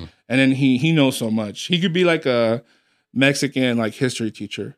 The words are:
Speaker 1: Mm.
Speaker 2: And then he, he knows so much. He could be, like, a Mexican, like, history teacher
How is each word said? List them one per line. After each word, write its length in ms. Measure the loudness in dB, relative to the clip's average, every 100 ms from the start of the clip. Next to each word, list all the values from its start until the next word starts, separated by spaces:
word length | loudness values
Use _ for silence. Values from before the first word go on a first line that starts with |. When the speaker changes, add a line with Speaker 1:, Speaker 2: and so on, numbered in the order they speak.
Speaker 1:
Mm. 80 | -14 _ -4
Speaker 2:
And 100 | 0
then 120 | 2
he, 260 | 2 2 2
he 140 | 2
knows 260 | 4 2 0
so 140 | -2
much. 340 | -2 -4 -8 -4
He 120 | -2
could 120 | 0
be, 100 | 0
like, 240 | 2 0 0
a 360 | 0 2 0 -6 _ _ _ _ 2
Mexican, 640 | 2 2 -2 0 0 0
like, 160 | -2 -2
history 340 | -4 -2 -6
teacher 480 | -8 -12 -10 -12